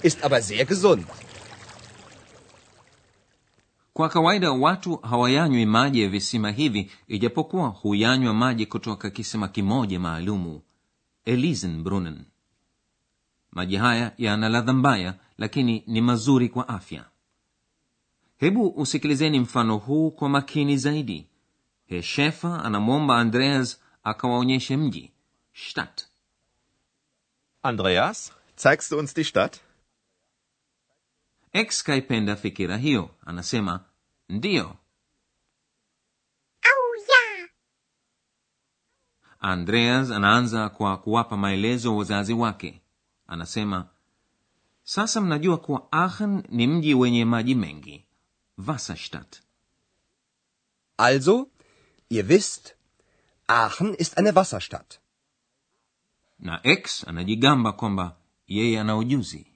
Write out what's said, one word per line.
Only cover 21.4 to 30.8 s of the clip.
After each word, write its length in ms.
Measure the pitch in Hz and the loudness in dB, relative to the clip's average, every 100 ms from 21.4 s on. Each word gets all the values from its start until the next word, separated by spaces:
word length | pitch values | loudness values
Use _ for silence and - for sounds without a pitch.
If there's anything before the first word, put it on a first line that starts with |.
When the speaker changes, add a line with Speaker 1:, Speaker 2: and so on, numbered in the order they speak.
| _ _ _ _ _ | _ _ _ _ _
Speaker 2:
Herr 180 | 90 | -8
Schäfer 580 | 85 - 147 160 170 175 | -6 -2 -2 -2 -6 -6
anamwomba 540 | 104 104 107 139 147 120 | -4 -2 0 0 2 2
Andreas 640 | 117 113 135 139 123 - _ _ | 2 2 2 0 -2 -6 _ _
akawaonyeshe 720 | 110 107 127 120 123 131 123 135 | -8 -4 -2 0 0 0 0 -2
mji, 340 | 151 87 - _ _ _ _ | -2 -4 -12 _ _ _ _
Stadt. 580 | - - - - - - _ _ _ _ _ _ _ _ _ _ _ _ _ _ _ | -20 -12 -8 -10 -12 -18 _ _ _ _ _ _ _ _ _ _ _ _ _ _ _
Speaker 3:
Andreas, 680 | 139 110 95 92 139 226 - - _ _ | -6 0 2 2 2 -2 -14 -20 _ _
zeigst 360 | 139 147 - | 4 4 0
du 60 | 151 | -4
uns 140 | 147 | -4
die 100 | - | -4
Stadt? 380 | 156 - 101 - _ _ _ _ _ _ _ _ _ _ _ _ | -2 0 0 -4 _ _ _ _ _ _ _ _ _ _ _ _